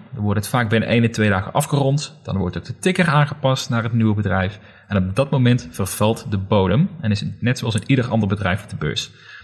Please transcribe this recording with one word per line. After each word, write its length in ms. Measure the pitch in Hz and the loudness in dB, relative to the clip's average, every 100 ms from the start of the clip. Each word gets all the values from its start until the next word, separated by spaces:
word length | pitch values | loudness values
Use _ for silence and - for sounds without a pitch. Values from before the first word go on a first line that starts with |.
| - | -14
dan 100 | - | -4
wordt 160 | 104 101 | -2 -2
het 100 | - | 0
vaak 200 | 127 113 | 0 2
binnen 200 | 110 - | 0 2
één 140 | 117 | 2
en 80 | 117 | 2
twee 180 | 113 107 | 2 2
dagen 240 | 95 - | 2 0
afgerond. 680 | - 147 135 135 147 - - | -2 0 0 2 0 -4 -12
Dan 140 | - 95 | -6 -2
wordt 200 | 90 87 | -2 -4
ook 80 | - | -10
de 120 | - | -4
ticker 300 | 185 185 165 | -2 2 2
aangepast 600 | 147 147 - 131 131 - | 4 2 0 -2 -2 -2
naar 140 | 117 | -2
het 100 | 113 | 0
nieuwe 220 | 117 110 104 | 2 2 2
bedrijf. 440 | 101 92 92 - - - - | 0 0 -2 -4 -20 -20 -4
En 100 | 101 | -2
op 180 | 92 98 | 0 0
dat 140 | 143 | 0
moment 380 | 143 123 123 - | 2 4 2 -2
vervalt 600 | - 95 - 107 110 - | -6 -4 0 0 0 -4
de 60 | 101 | -4
bodem 520 | 95 107 95 110 190 - | 2 2 4 4 2 0
en 100 | 110 | -2
is 80 | 104 | -2
het 220 | 101 101 | -4 -4
net 160 | 117 131 | -2 -2
zoals 180 | 120 110 | -2 -4
in 80 | - | 0
ieder 220 | 131 120 | 0 2
ander 200 | 110 104 | 0 0
bedrijf 360 | 101 92 92 | 0 -2 -2
op 60 | - | -6
de 60 | - | -6
beurs. 360 | 76 - - - - - | -4 -4 -8 -16 -20 -20